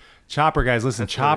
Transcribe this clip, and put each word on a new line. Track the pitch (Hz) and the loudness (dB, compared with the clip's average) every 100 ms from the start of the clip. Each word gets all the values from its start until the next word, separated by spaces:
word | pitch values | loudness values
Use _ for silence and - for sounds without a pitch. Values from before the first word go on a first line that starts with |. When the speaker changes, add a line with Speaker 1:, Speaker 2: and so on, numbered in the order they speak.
| - - - | -20 -20 -8
Speaker 1:
Chopper, | 143 156 151 | 0 0 2
guys, | 123 120 123 | 0 0 0
listen, | 113 104 | -4 -6
Speaker 2:
That's | - | -2
what | 143 | 0